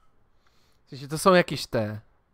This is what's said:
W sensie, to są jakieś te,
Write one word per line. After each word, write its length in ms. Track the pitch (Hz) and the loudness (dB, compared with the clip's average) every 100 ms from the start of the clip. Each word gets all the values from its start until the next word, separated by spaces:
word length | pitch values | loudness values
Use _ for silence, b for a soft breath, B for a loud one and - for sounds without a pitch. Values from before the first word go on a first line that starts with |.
| _ _ _ _ _ _ _ _ _ | _ _ _ _ _ _ _ _ _
W 40 | |
sensie, 180 | 135 139 | -18 -10
to 100 | 156 | 0
są 160 | 196 | 4
jakieś 340 | 180 170 147 - | 4 4 -4 -4
te, 340 | 123 107 110 - _ _ | -4 -4 -8 -16 _ _